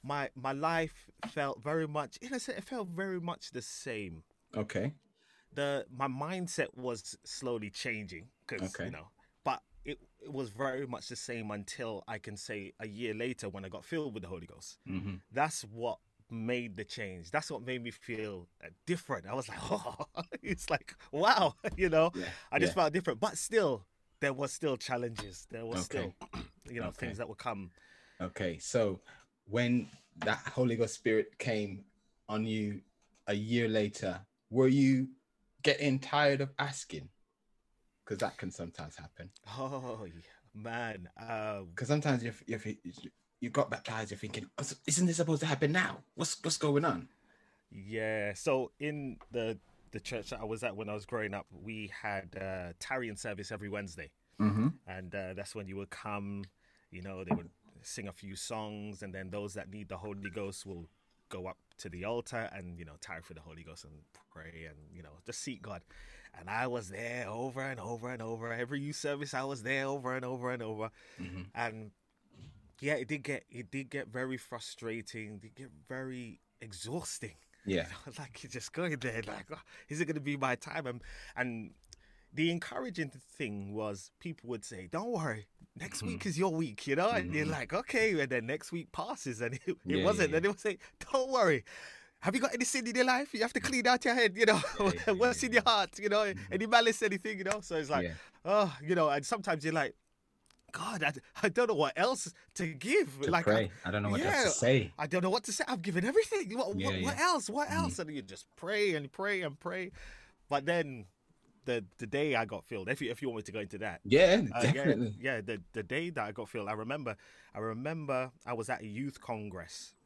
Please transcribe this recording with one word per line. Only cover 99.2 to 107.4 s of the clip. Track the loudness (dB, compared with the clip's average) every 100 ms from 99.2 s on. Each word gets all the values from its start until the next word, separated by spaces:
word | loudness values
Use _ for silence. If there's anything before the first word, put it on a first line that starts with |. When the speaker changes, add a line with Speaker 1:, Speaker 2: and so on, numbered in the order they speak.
| 2
Speaker 1:
sometimes | -2 0 0
you're | 2
like, | 2 0 -4 _ _ _ _ _ _ -12
"God, | -6 -4 0
I, | 0 0 -10 0
I | 2
don't | 6 4
know | 6
what | 4 6
else | 4 4 -4 -10 -16 -4
to | -4
give." | -2 4 4 4 0
Speaker 2:
To | 2
Speaker 1:
Like, | 4 6
Speaker 2:
pray. | 6 4 -2
Speaker 1:
I, | -2
Speaker 2:
I |
don't | 0
know | 2
what | 2
else | 4 4
to |
Speaker 1:
yeah, | 4
Speaker 2:
say. | 6 6 6 4 -4
Speaker 1:
I | 0
don't | 2
know | 4
what | 2 0
to |
say. | -4 -2
I've | -2
given | 0 2 4
everything. | 4 4 0 0 0
What, | 0 2
Speaker 2:
Yeah, | 0
Speaker 1:
what, | 2
Speaker 2:
yeah. | 0
Speaker 1:
what | 2
else? | 4 4